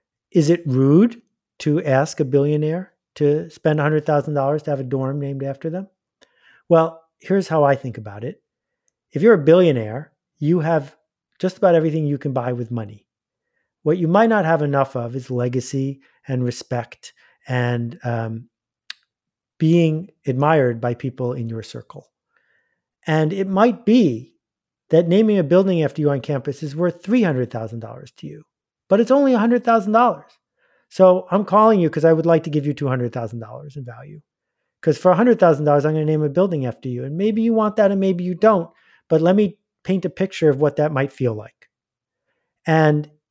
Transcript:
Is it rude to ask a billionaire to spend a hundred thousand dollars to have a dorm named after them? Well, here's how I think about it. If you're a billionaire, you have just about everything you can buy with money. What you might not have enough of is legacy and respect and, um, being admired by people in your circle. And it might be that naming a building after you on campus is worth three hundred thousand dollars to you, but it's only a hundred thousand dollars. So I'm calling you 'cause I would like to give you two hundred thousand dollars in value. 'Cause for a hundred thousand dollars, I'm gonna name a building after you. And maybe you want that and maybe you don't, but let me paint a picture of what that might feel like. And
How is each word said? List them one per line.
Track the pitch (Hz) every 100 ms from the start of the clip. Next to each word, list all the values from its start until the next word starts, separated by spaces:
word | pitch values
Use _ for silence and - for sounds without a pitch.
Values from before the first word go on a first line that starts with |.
| _ _ _
Is | 180 147
it | 175 151
rude | 127 135 156 233 - _ _ _ -
to | 151 151
ask | 147 131 151 -
a | 139
billionaire | 139 147 151 151 170 185 _ _
to | - 147 151 170
spend | - 156 151
a |
hundred | 147 156 151
thousand | 147 147
dollars | 147 135 151
to | 151
have | 139
a |
dorm | 131 135 131 143
named | 139 139
after | 135 135 165
them? | 175 196 _ _ _ _ _ _ _ -
Well, | 165 160 165 _ _
here's | - 196 180
how | 156
I | 143
think | 135 131 110
about | 104 101
it. | 123 - _ _ _ _ _ _ _
If | 143
you're | 208
a | 196
billionaire, | 139 175 170 127 107 117 156 _ _ -
you | 147 175
have | 156 160 139 _ _ _ _ _
just | 185 -
about | 190
everything | 170 160 156 147
you | 143
can | 143
buy | 127 123
with | 120 113
money. | 120 104 107 _ _ _ _ _ _ _ _
What | 156 180
you | 165
might | 196 226
not | 214
have | 160 160
enough | 147 139 135
of | 127 117 131
is | 123
legacy | 123 123 127 120 135 135 135 _ _ -
and | 127
respect | 123 120 - 120 120 - - _ _ _ -
and, | 127 123 120 117 -
um, | 120 117 113 113 - _ _ _ - - _ _ _ _ _ -
being | 160 170 165 156 190 _ -
admired | 127 143 160 123 117
by | 120
people | 120 135 127 123
in | 131 113
your | 113
circle. | - 120 - 147 - _ _ _ _ _ _ _ _ _
And | - 156 156
it | 196 196
might | 190 233 214
be | - 247 175 117 127 _ _ _ _ _ _
that | 160 170
naming | 190 220 202
a |
building | 143 180 190 175
after | 147 -
you | 143
on | 139
campus | - 139 131 131
is | 151 147
worth | 175 170
three | - 247
hundred | 190 127 123
thousand | 113 110 117
dollars | 110 127 135 _
to | 147
you, | 151 - _ _ _ -
but | 202
it's | 226
only | 277 277
a | 240
hundred | 226 240
thousand | 240 226 196
dollars. | 220 240 156 - _ _ _ _ _ _
So | - 185 185 -
I'm | 196
calling | 202 196 220 208
you | 160
'cause | 156 160
I |
would | 160
like | 170 165
to | 160
give | 147 143
you |
two | 139 139
hundred | 127 120
thousand | 123 113 117
dollars | 110 123 147 139
in |
value. | 120 113 135 156 _ _ _ _ _ _
'Cause | 165 147
for | 185
a | 180
hundred | 240 226
thousand | 180 143 147
dollars, | 147
I'm | 151
gonna | 156 151
name | 156
a | 151
building | 139 190 160
after | 127 - 131
you. | 123
And | 131 160
maybe | 208 214
you | 226
want | 220 214 214
that | 196
and | 196
maybe | 190 175
you | 180
don't, | 170 220 202 165 _ _ _ -
but | 160
let | 165 196
me | 202 - _ _
paint | - 190 180
a |
picture | - 190 - 160
of | 135
what | 147 143
that | 151
might | 143 139
feel | - 127
like. | 107 104 _ _ _ _ _ _ _ _ _ _ _ -
And | 160 156 151 147 _ _